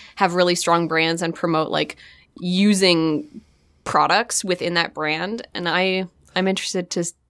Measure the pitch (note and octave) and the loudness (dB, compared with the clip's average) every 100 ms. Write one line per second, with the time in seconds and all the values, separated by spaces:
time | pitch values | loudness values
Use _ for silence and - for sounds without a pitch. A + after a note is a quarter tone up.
0 | - - F#3+ F3 F3+ F3 - E3+ E3+ D#3+ | -20 -2 0 2 2 2 2 2 2 0
1 | E3 E3+ E3+ E3 E3+ D#3+ D#3 D#3 D3+ - | 0 0 -4 -4 -2 0 0 -2 -4 -6
2 | - - _ - F3+ F3+ G#3 G3 F#3+ E3+ | -20 -20 _ -8 -2 2 4 4 4 4
3 | D#3+ D3+ D3+ - - _ _ _ - D#3 | 2 0 -4 -14 -20 _ _ _ -2 2
4 | D3 F#3+ A#3 - G3 F3 - F3 E3 - | 4 2 0 -4 -2 -2 -2 -2 -2 -4
5 | D#3 D#3 F3+ A#3 - - F3 E3+ F#3+ F#3 | -4 -4 -6 -8 -10 -8 -2 0 0 -2
6 | F3+ - _ - F#3+ F#3+ - F#3+ F3+ - | -4 -10 _ -2 -2 -2 -4 -6 -4 -4
7 | E3+ - _ | -6 -8 _